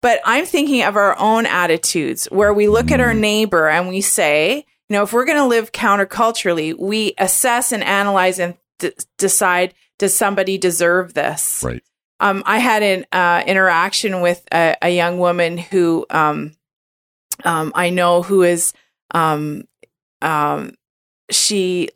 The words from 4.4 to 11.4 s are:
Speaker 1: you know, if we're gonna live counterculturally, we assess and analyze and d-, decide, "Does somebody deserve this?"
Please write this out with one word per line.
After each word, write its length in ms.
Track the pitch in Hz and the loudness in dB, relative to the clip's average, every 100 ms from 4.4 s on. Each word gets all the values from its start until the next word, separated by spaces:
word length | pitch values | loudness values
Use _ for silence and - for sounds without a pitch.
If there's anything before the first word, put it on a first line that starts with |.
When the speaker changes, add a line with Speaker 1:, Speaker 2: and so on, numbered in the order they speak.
| 160 277 - _ _ | 0 -2 -6 _ _
Speaker 1:
you 80 | 202 | -2
know, 60 | |
if 100 | 202 | 0
we're 120 | 233 254 | 0 0
gonna 200 | 294 262 | 0 2
live 260 | 233 220 | 0 -2
counterculturally, 1040 | - 220 202 190 - 226 226 196 170 156 160 | -4 0 2 0 0 -2 0 -2 -2 -2 -4
we 340 | 190 214 214 - | -4 -2 -2 -2
assess 540 | 185 - 254 240 254 | -2 0 0 0 -2
and 100 | 220 | -4
analyze 540 | - 196 202 196 185 185 | -2 0 0 2 0 0
and 180 | 175 175 _ _ | -6 -8 _ _
d-, 140 | 165 - - _ | -8 -8 -16 _
decide, 560 | 190 - 190 180 180 _ _ _ | 0 2 2 2 0 _ _ _
"Does 160 | 202 - | -2 0
somebody 400 | 208 196 190 190 | 0 0 -2 0
deserve 560 | 185 170 170 180 180 | -2 0 2 2 0
this?" 460 | - 143 151 | -4 -4 -4